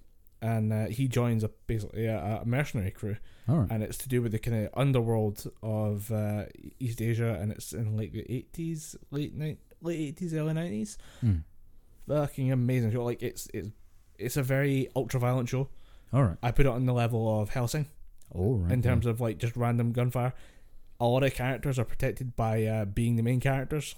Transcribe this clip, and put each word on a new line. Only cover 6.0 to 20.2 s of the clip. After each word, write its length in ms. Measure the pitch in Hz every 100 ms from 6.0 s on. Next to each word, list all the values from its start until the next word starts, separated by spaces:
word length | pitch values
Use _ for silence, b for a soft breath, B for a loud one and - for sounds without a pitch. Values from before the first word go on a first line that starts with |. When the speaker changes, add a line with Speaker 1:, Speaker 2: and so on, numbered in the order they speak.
| 104
Speaker 1:
uh, 340 | 107 104 104 - - - -
East 200 | 127 113
Asia, 380 | 113 113 117 92
and 120 | 107
it's 220 | - -
in, 220 | 76 110 107
like, 160 | 110
the 140 | 107 -
eighties, 640 | 123 - - 165 160 - - -
late 240 | 143 147 120
ni-, 220 | 156 180 - -
late 160 | 165 160
eighties, 340 | 147 160 180
early 200 | 156 156
nineties. 440 | 160 175 214 214 - B B
Speaker 2:
Hmm. 160 | 117 85 - - - - - - -
Speaker 1:
Fucking 440 | 147 143 - 131
amazing 400 | 131 120 127 113
show. 120 | 123
Like, 180 | 120 120
it's, 280 | 120 - -
it's, 160 | 107 95 - - - - -
it's 180 | 127 147
a 40 |
very 460 | 127 135 143 135 - 131
ultra-violent 520 | 113 131 123 127 120
show. 200 | 127 135 - b b b
Speaker 2:
All 120 | 135
right. 140 | 117 82
Speaker 1:
I 80 | 123
put 140 | - 135
it 40 |
on 160 | 120 127
the 60 |
level 460 | 123 117 117 113 107
of 80 | 104
Hellsing 340 | 131 120 151 139 - - - -
Speaker 2:
Oh, 220 | - 98 117
right, 160 | 87
Speaker 1:
in 100 | 127
terms 240 | 117 120 120
Speaker 2:
yeah. 60 |
Speaker 1:
of, 100 | 110
like, 160 | 117 107
just 180 | 117 120
random 360 | 120 120 120
gunfire. 420 | 120 123 123